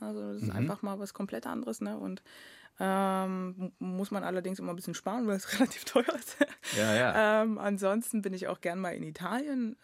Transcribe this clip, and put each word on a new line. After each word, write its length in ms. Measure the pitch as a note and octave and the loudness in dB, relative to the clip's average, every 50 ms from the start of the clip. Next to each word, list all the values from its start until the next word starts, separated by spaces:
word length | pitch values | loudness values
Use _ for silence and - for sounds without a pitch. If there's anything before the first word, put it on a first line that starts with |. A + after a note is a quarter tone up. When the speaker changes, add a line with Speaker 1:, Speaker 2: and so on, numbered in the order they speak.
Speaker 1:
Also 320 | A3 G#3+ G#3+ G#3+ - G#2 G2+ | -8 -6 -6 -6 -6 -6 -6
das 100 | G#2 A2 | -4 -4
ist 60 | G#2+ | -2
Speaker 2:
Mhm. 80 | - | 0
Speaker 1:
einfach 260 | - B2+ D#3+ G3+ - - | 0 0 0 0 -2 -4
mal 160 | G3+ G3 G3 | -4 -4 -4
was 140 | G3+ G3 - | -6 -10 -6
komplett 340 | - G3 - - A#3 - | -6 -6 -4 -4 -6 -6
anderes, 340 | - - A3+ B3 A3+ A3+ - | -4 -6 -4 -4 -4 -4 -4
ne? 180 | G#3+ G3+ G#3+ - | -4 -6 -4 -6
Und, 240 | F#3+ F#3+ F#3 F#3+ - - - - - - - - - - _ - | -6 -6 -6 -8 -10 -16 -20 -20 -20 -20 -20 -20 -20 -20 _ -2
ähm, 920 | F#3+ F#3+ F#3+ G3 G3 F#3+ F#3+ F#3+ F#3+ F#3+ F#3+ F#3 F#3 F#3 F#3 F#3 F#3 F3+ - _ | 0 2 2 2 2 2 2 2 0 0 -2 -2 -4 -4 -4 -6 -6 -8 -6 _
mu-, 80 | F#3 F#3 F#3 | -6 -4 -2
muss 140 | F#3 G3+ G3 | -2 -2 -2
man 140 | G#3 G3 F3 | -2 -4 -2
allerdings 340 | E3+ F3+ F#3 F3 F#3 F#3+ F#3+ | -2 -2 -2 -2 -2 -4 -4
immer 140 | F#3 F3+ E3+ | -4 -6 -6
ein 40 | |
bisschen 180 | F3 - - E3 | -6 -6 -6 -8
sparen, 320 | - - F#3+ G#3 B3+ A#3+ | -4 -4 -4 -2 0 0
weil 100 | G#3+ G3 | 0 0
es 160 | F#3+ - - - | 0 -2 -4 2
<laughs> 80 | - | 4
relativ 240 | C4 - - - - | 4 4 2 -4 -10
teuer 300 | - - B3+ B3 - E4+ | 0 2 2 2 2 0
ist. 240 | B3 - - - - D4 - - - - - | -4 -6 -10 2 2 2 2 2 -4 -8 -2
Speaker 2:
Ja, 240 | - G#2 G#2+ A2 G#2+ | 0 2 4 6 6
ja. 480 | A#2 - A#2 - G#3+ G#3+ G#3+ G#3+ A3 A3 | 6 6 6 6 6 6 6 6 6 4
Speaker 1:
Ähm, 160 | A3+ G#3+ G#3 | 4 0 0
ansonsten 640 | G3+ G3+ G3+ F#3+ G3 F#3+ G3+ A3+ A#3 - - A3 G3 | 0 0 0 2 2 2 2 2 0 0 -2 0 0
bin 100 | G3 F#3+ | 0 -2
ich 160 | F#3 F#3+ - | -2 -2 -4
auch 140 | F3+ - - | -4 -2 -2
gern 160 | F3 E3+ F#3+ | -2 -2 0
mal 160 | F#3+ F3 E3 | -2 -2 -2
in 80 | - - | -4 -6
Italien, 720 | D#3 D#3 - F3+ F3 G#3+ B3+ D4 D4 C#4 B3+ A#3+ A3 - - | -8 -6 -6 -4 -2 -2 -2 -2 -2 -2 -2 -2 -2 -4 -8